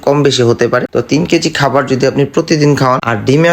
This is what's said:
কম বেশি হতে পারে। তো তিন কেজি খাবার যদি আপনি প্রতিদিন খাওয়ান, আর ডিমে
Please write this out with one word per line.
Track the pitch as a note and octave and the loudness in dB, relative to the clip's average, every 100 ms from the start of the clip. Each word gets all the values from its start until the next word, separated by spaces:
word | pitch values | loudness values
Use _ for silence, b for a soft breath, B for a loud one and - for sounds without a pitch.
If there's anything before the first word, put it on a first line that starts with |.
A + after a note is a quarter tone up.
| - | 0
কম | C#3+ C#3+ | 2 2
বেশি | C3 A#2 | 2 0
হতে | A#2 A#2 | 2 0
পারে। | B2 - | -2 -2
তো | - A#2+ | -4 -2
তিন | C#3 F3 | -2 0
কেজি | E3+ D#3+ D#3 | 0 -2 -2
খাবার | C#3+ C#3 C3+ | -2 0 -2
যদি | C3 C3+ | 0 0
আপনি | C3+ C#3 | 0 -2
প্রতিদিন | - - D#3+ D3 C#3 | -2 -2 0 2 2
খাওয়ান, | C3+ B2+ A#2 | 0 0 -2
আর | A2+ A2 | -4 0
ডিমে | C#3 E3+ | 2 2